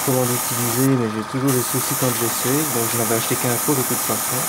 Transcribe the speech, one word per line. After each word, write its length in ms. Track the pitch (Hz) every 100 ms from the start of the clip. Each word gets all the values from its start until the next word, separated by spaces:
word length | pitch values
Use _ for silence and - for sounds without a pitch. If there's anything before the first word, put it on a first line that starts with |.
| -
comment 180 | 127
l'utiliser, 720 | 123 123 - 120 120 117 135 131
mais 120 | 113
j'ai 100 | 110 107
toujours 240 | 131 139
des 100 | 127
soucis 340 | 120 131 - 135
quand 120 | 131 117
j'essaie, 400 | 117 107 127 143 156
donc 160 | 120 117
je 60 | 117
n'avais 180 | 110 113
acheté 200 | - 127
qu'un 200 | 127 117 -
pot 80 | 139
de 80 |
toute 200 | 123 117
façon. 360 | - 110 - 127